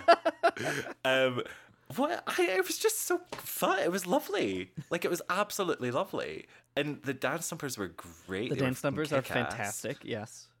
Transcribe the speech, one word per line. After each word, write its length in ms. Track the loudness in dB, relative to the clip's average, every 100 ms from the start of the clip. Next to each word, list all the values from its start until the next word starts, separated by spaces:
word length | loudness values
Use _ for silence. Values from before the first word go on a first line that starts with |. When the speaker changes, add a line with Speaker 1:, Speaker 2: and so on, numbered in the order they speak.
Speaker 1:
<laughs> 1000 | 10 6 6 2 2 2 -2 -2 -4 -2
Speaker 2:
Um, 380 | 4 6 6 4 -4 -10 -20 -20 _ 0
what? 280 | 0 0 -2
I, 160 | 2
it 240 | 2 4 2
was 100 | 2
just 240 | 0 0
so 180 | 0 -2 -2 -10
fun. 420 | -8 0 2 2
It 140 | 2
was 120 | 0 2
lovely. 680 | 0 0 0 0 0 -4 -10 -6
Like, 140 | -2
it 60 | 0
was 120 | -2 -2
absolutely 600 | -2 -2 -2 -2 0 0
lovely. 540 | 0 -2 -4 -6 -8 -14 -20 _ -2
And 240 | -2 -4
the 120 | -6
dance 360 | -2 -2 -2 -4
numbers 260 | -6 -6 -4
were 100 | -6 -6 -16 -18 -8
great. 220 | -4 -2
Speaker 1:
The 60 | 0
Speaker 2:
They 40 |
were 40 | 0
Speaker 1:
dance 160 | 0
numbers 300 | -2 -2 0
are 100 | 0
Speaker 2:
kick-ass. 260 | 0 -2 -2
Speaker 1:
fantastic, 500 | -2 -4 -4 -6 -8
yes. 460 | -6 -8 -8 -12 -20 _